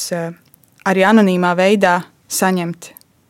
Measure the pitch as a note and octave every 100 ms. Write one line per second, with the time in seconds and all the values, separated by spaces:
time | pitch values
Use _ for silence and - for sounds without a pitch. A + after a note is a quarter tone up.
0 | - F3 E3 E3+ _ _ _ _ G3 F#3+
1 | F#3+ A3 G3 F3+ F3+ F3 F#3+ G#3+ F#3 F3+
2 | - _ - - F#3+ F#3 E3+ E3+ - -
3 | _ _